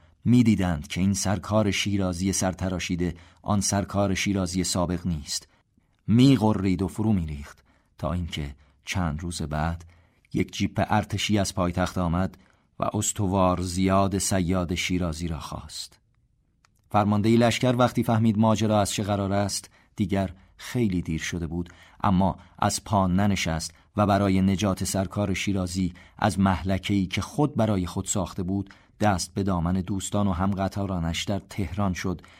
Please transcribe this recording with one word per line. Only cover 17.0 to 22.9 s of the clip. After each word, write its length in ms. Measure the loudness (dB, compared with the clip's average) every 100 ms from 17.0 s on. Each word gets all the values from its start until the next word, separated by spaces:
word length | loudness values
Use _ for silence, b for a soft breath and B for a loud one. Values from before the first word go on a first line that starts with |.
| 4 4 4 4
لشکر 380 | 4 2 2 2
وقتی 260 | 2 2
فهمید 360 | 0 2 4 4
ماجرا 420 | 4 4 2 2
از 100 | 2
چه 120 | -2
قرار 300 | -2 0 0
است، 380 | 0 -2 -4 -10 b b -4
دیگر 380 | -2 0 -2 -6 b b
خیلی 460 | -6 0 0 0
دیر 180 | -2 -4
شده 260 | -4 -6 -6
بود، 260 | -6 -8 B B B
اما 340 | 0 2 2 0 B B
از 260 | -2 -2
پا 220 | -2